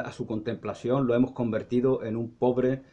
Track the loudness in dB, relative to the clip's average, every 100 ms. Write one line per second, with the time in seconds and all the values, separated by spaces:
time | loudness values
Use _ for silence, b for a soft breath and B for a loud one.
0 | -4 -8 -6 -6 -6 -6 -8 -4 0 0
1 | 2 4 2 0 -2 -2 0 2 2 0
2 | -2 -4 -6 0 2 2 2 0 B